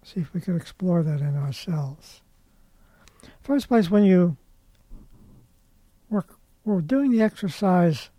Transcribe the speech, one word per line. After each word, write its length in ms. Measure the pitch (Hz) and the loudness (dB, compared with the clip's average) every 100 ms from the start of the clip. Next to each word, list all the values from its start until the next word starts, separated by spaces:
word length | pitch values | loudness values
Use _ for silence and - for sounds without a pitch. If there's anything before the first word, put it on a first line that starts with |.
see 160 | - - | -12 -10
if 160 | 156 | -8
we 60 | 180 | -8
could 160 | - 170 | -4 -6
explore 480 | - - 185 170 | -6 -8 -2 0
that 160 | 156 151 | 0 -2
in 160 | 143 143 | -2 -2
ourselves. 840 | 139 131 - 160 139 143 - - _ _ _ _ _ _ _ _ - _ - - | -4 -8 -6 -6 -6 -10 -20 -20 _ _ _ _ _ _ _ _ -20 _ -20 -20
First 280 | - 277 - | -2 -2 2
place, 200 | 233 180 | 0 2
when 140 | 208 | 4
you 340 | 208 185 175 156 _ _ _ _ _ - - - - - _ _ _ _ _ _ _ | 6 6 4 -2 _ _ _ _ _ -20 -20 -20 -20 -20 _ _ _ _ _ _ _
were, 160 | 214 - _ _ _ | -6 -6 _ _ _
were 160 | - 202 | -4 -2
doing 320 | 151 269 277 | 0 0 2
the 100 | 226 | 2
exercise 880 | 220 - 196 - 196 180 175 151 - | 0 -2 -8 -2 2 4 2 0 -8